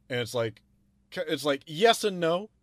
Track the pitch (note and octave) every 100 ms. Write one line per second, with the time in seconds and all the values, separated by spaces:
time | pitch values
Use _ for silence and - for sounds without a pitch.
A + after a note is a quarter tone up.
0 | - B2 A#2 A#2+ A2+ - _ _ _ _
1 | _ F3+ D#3 D3 D3 C#3 - D#3 A3+ A3
2 | G#3 F#3 E3 F3+ A3 _